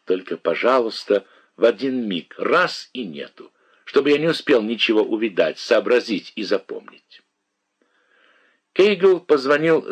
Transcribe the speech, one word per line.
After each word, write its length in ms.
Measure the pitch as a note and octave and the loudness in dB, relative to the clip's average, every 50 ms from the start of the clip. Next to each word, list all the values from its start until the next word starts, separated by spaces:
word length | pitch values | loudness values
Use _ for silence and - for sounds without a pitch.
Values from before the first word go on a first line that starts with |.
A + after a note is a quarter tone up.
| _ | _
Только 320 | - F2+ F#2 - - E2+ E2 | -4 -4 -4 -4 -8 -12 -8
«пожалуйста» 880 | - F2 E2 - - A#2 C3 C3 A#2+ A2+ G2+ - - - G#2 G2+ - _ _ _ _ _ _ | -4 -4 -4 -2 0 2 2 2 0 -2 -6 -8 -4 -2 -2 -2 -2 _ _ _ _ _ _
в 100 | - F#2 | 0 2
один 420 | A#2 A#2 G2 B2 C#3 C3 B2+ A#2+ G#2+ | 2 2 0 -4 -4 -4 -4 -4 -4
миг, 260 | F#2+ E2 - - - - | -6 -6 -8 -10 -10 -8
раз 500 | F#2 G#2+ B2+ E3+ F3+ D#3+ - - - - - | -4 0 0 0 0 -2 -4 -10 -16 -14 -12
и 120 | B2+ A#2+ | -12 -12
нету, 460 | F#2 D#2 C#2+ C2+ - _ - - - _ _ _ _ _ _ _ | -10 -12 -14 -14 -16 _ -20 -20 -20 _ _ _ _ _ _ _
чтобы 240 | - - C#3+ C#3 C#3+ | -4 0 0 2 2
я 80 | D3 C#3+ | 2 2
не 100 | D3+ E3 | 2 0
успел 360 | D#3 - - - C#3+ A#2 G#2+ | -2 -2 0 2 2 2 2
ничего 400 | G#2+ A#2 G#2+ - - A2+ - B2+ | 0 -2 -2 0 2 2 2 2
увидать, 560 | - A2+ G#2+ A2 A2+ F#2 E2+ E2+ D#2 D2+ - | 2 0 -2 -2 -2 0 0 0 0 -2 -4
сообразить 720 | - - A#2+ A2 G2+ G2 A#2+ B2 - A#2+ A2 F2+ - - - | -2 0 2 2 2 2 2 0 0 -2 -4 -6 -6 -10 -12
и 80 | - G#2 | -12 -6
запомнить. 760 | F2 G2+ F#2+ - - G#2+ A2+ G#2+ - - _ _ _ - - _ _ _ _ _ _ _ _ _ _ _ _ _ _ _ _ _ _ _ _ _ _ _ _ _ _ _ _ _ _ - | -4 -4 -4 -4 -6 -14 -14 -16 -18 -20 _ _ _ -20 -20 _ _ _ _ _ _ _ _ _ _ _ _ _ _ _ _ _ _ _ _ _ _ _ _ _ _ _ _ _ _ 0
Кейгл 460 | - F#3 G#3 G3+ F3 F3+ G3 F#3 E3+ | 2 2 2 2 4 4 4 2 2
позвонил 640 | - - D3+ C#3+ B2+ C3+ D3 D3 D#3 E3 D#3+ D3+ - - | 2 0 0 0 2 2 0 2 2 2 2 0 0 -2